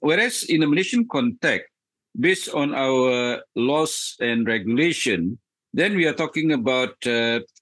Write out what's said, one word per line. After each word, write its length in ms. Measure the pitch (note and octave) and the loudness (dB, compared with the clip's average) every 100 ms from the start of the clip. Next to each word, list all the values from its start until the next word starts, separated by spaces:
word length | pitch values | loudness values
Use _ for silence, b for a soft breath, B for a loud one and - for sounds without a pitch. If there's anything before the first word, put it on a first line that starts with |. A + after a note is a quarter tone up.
Whereas 440 | D3+ E3+ A#3+ - | 0 2 0 -2
in 160 | - D#3 | -2 2
the 60 | D3+ | 2
Malaysian 400 | D3 F#3+ A#3+ A#3 | 2 2 0 0
context, 600 | C#3+ A#2+ - D#3+ G2 - _ _ _ _ A2 | 0 -2 0 -2 -2 -4 _ _ _ _ -2
based 300 | D3+ F#3 - | 0 0 -2
on 200 | D3+ C#3+ | -2 -2
our 680 | C3+ C3+ C3 B2+ B2 B2 B2 - | 0 0 2 2 2 -2 -4 -8
laws 640 | A2+ B2 D3+ D#3 - - - | -2 0 2 0 -4 -10 -4
and 260 | A#2+ A#2 A2+ | -2 0 0
regulation, 920 | A2+ G2 A#2+ E3+ D#3 B2+ F#2 F2 A#2 _ _ _ | -2 0 0 0 0 -2 0 -2 -6 _ _ _
then 240 | G2+ F#3+ G3 | 0 0 2
we 100 | D#3+ | 0
are 80 | |
talking 380 | C#3 D#3 D#3+ D#3 | 0 -4 -2 0
about, 420 | C#3+ A#2 B2+ B2+ - A#2+ | 0 2 0 0 -4 -2
uh, 340 | A#2 A#2 A#2 A#2+ _ | 0 0 -2 -4 _